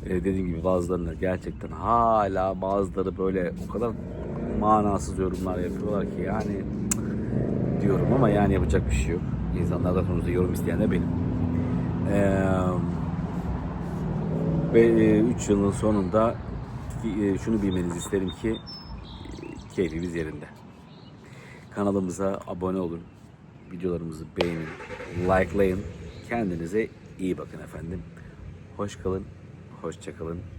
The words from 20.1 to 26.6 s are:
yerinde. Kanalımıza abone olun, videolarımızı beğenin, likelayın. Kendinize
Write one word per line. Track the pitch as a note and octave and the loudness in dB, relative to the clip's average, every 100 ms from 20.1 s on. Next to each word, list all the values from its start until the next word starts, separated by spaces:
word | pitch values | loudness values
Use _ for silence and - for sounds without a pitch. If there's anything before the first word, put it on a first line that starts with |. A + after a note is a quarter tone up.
yerinde. | E2+ D#2 D2 D2+ - - - - - - - - - - - - | -4 -6 -8 -14 -18 -20 -20 -20 -20 -20 -20 -20 -20 -20 -18 -12
Kanalımıza | - G2+ G2 F#2 F2 F#2+ G2 - | -2 0 2 0 0 -2 -2 -6
abone | F2+ F#2 F#2+ | -4 -2 0
olun, | F2 E2 E2+ - - - - - - | -2 -6 -12 -20 -20 -20 -20 -20 -16
videolarımızı | F2+ F2+ E2+ E2 D#2 D#2 - | -6 -2 -2 -4 -10 -10 -2
beğenin, | F2 E2 D#2+ D#2+ - - - E2+ | -2 0 -6 -10 -12 -12 -8 -2
likelayın. | F2+ F#2+ F#2 G2 G2 F#2 G#2 - - - - | 4 4 4 4 4 2 -4 -10 -14 -14 -6
Kendinize | A#2 G2+ E2+ | -2 0 -2